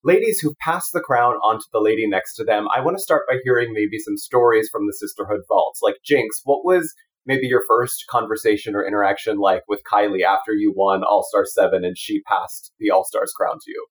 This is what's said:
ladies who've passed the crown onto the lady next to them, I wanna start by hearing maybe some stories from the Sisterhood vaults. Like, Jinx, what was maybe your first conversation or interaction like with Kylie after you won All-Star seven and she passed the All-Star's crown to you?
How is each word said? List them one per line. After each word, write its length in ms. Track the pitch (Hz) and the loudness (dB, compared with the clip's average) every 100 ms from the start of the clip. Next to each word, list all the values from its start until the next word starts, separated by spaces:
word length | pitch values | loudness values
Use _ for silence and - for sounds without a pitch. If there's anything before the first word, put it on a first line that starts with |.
ladies 360 | 180 190 226 - | 4 4 2 0
who've 180 | 151 143 | -2 -4
passed 320 | - 175 - | -4 -4 -4
the 80 | 170 | -6
crown 340 | 165 123 123 117 | 0 2 4 2
onto 300 | 107 110 - | 0 -2 -2
the 60 | 113 | 0
lady 260 | 107 110 107 | 2 2 0
next 280 | 95 - - | -2 -4 -6
to 80 | |
them, 240 | 110 104 104 127 | 0 0 0 -2
I 60 | |
wanna 180 | 139 185 | -2 -4
start 240 | - 156 - | 0 0 0
by 120 | 127 | -4
hearing 300 | 127 123 120 | 2 0 0
maybe 240 | 107 107 110 | -2 -2 -4
some 180 | 107 101 | -8 -8
stories 520 | - 123 120 113 110 | 0 4 6 4 2
from 120 | 113 104 | -4 -4
the 60 | |
Sisterhood 480 | 95 101 - 98 104 - | -6 -12 -10 -6 -6 0
vaults. 300 | 101 90 - | 0 0 0
Like, 120 | 110 101 - | -2 -2 0
Jinx, 360 | 143 110 - 139 | 0 0 -6 -2
what 180 | - | 0
was 300 | 175 185 156 - _ _ 127 | 2 2 0 -12 _ _ -4
maybe 220 | 135 127 | -2 2
your 160 | 123 127 | 0 2
first 380 | 113 123 - - | 2 2 -6 -4
conversation 640 | 120 107 110 113 104 117 101 | -4 -2 0 0 0 -2 -4
or 100 | 98 | -2
interaction 520 | 104 98 98 110 101 | 0 0 0 -4 0
like 260 | 98 92 - | 2 0 -2
with 140 | 101 - | -6 0
Kylie 320 | 104 104 95 | 0 2 2
after 300 | 90 95 110 | 2 0 0
you 180 | 104 104 95 | 0 0 2
won 280 | 98 98 | 2 2
All-Star 400 | 95 104 - 101 98 | 2 0 2 0 0
seven 380 | - 95 117 | 2 2 2
and 140 | 98 87 | -2 -8
she 240 | - 104 | -6 -6
passed 500 | - 95 95 - - _ | -2 -4 -4 -14 -20 _
the 100 | 107 | 0
All-Star's 420 | 92 - - - | 0 0 -6 -6
crown 220 | - - - | -4 -4 -4
to 160 | - | -12
you? 140 | - - | -14 -16